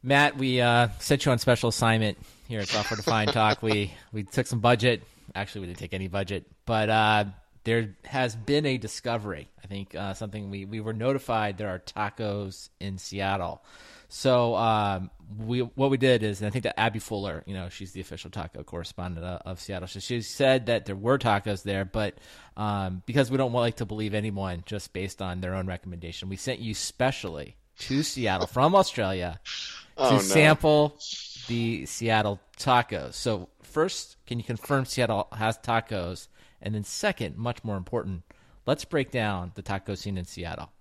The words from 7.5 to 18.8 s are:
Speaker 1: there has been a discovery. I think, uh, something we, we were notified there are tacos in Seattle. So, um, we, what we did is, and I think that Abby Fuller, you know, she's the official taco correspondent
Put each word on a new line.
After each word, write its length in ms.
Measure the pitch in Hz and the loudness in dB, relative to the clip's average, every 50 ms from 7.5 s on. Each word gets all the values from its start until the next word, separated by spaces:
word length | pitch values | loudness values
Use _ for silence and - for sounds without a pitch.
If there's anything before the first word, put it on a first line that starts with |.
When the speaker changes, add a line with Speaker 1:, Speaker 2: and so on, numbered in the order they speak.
| _ - _ | _ -8 _
Speaker 1:
there 320 | 113 113 117 117 101 98 _ _ | 0 2 2 0 -2 -8 _ _
has 320 | - - 135 127 123 107 | -6 -2 0 0 0 -2
been 300 | 113 107 113 143 151 151 | -6 -2 2 2 2 2
a 100 | 143 131 | 2 0
discovery. 720 | 120 107 107 - - _ 123 117 117 107 104 90 76 - - _ - | -2 -4 -8 -10 -6 _ -2 -4 -2 -4 -6 -8 -8 -10 -18 _ -20
I 40 | - | -14
think, 280 | 98 101 98 98 _ - | -10 -8 -8 -10 _ -8
uh, 180 | 80 101 98 | -6 -6 -6
something 380 | 95 - 113 104 101 107 101 98 | -6 -6 -8 -10 -8 -10 -8 -8
we, 160 | 101 98 98 | -8 -8 -8
we 140 | 98 107 110 | -8 -8 -6
were 120 | 104 110 | -6 -6
notified 640 | 113 107 117 127 139 135 - - 120 110 107 104 98 | -4 0 0 0 0 0 -2 -2 0 0 0 0 -2
there 140 | 92 107 101 | -4 -4 -4
are 80 | 92 92 | -4 -6
tacos 880 | _ - - - 107 104 - - 110 104 101 104 101 95 92 - - - _ _ | _ -10 -6 -4 -4 -4 -4 -4 -4 -4 -2 -4 -6 -8 -10 -12 -18 -20 _ _
in 180 | - 101 95 92 | -8 -8 -8 -8
Seattle. 680 | - - - 98 95 98 98 98 87 85 - - _ - - - - - - - - _ | -10 -10 -6 -2 0 0 0 0 -2 -4 -6 -10 _ -20 -20 -20 -20 -20 -20 -20 -20 _
So, 440 | - - - 135 127 123 120 117 117 | -14 0 2 4 6 6 4 4 2
um, 540 | 92 113 113 110 107 104 101 98 92 95 90 - - - - 107 107 | 2 4 4 4 4 2 0 0 -2 -4 -8 -12 -18 -18 -16 -12 -8
we, 220 | 110 110 123 123 | -4 -2 0 -2
what 300 | 127 117 _ - 135 139 | -2 -2 _ 2 2 4
we 60 | 135 | 4
did 260 | 127 127 131 127 117 | 4 6 6 6 6
is, 200 | 107 107 101 95 | 4 0 -2 -2
and 40 | 107 | -4
I 40 | 104 | -2
think 140 | - 131 - | -2 0 -2
that 140 | 117 - - | -2 0 2
Abby 200 | 110 117 107 110 | 2 2 2 -2
Fuller, 440 | - - 110 101 98 98 80 78 - | -8 -6 -6 -4 -4 -4 -6 -8 -8
you 80 | - 98 | -10 -10
know, 160 | 92 87 92 | -8 -8 -10
she's 220 | - - 98 90 | -10 -12 -14 -12
the 100 | - 92 | -12 -12
official 280 | 90 - - 82 - - | -12 -12 -12 -14 -14 -12
taco 320 | - 104 82 82 _ - | -10 -10 -10 -10 _ -14
correspondent 640 | 78 - - 85 | -14 -10 -10 -10